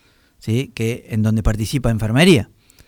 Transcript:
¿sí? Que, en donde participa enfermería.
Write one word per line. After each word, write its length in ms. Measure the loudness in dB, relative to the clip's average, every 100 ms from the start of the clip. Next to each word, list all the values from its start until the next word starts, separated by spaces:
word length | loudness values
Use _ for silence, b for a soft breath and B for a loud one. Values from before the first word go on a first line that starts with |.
| b b b b
¿sí? 340 | -4 -4 -4
Que, 340 | -6 -6 -6 -6
en 120 | -2
donde 200 | 0 0
participa 480 | 0 -2 -4 -2 -2
enfermería. 580 | -2 0 2 4 4 2 _ b b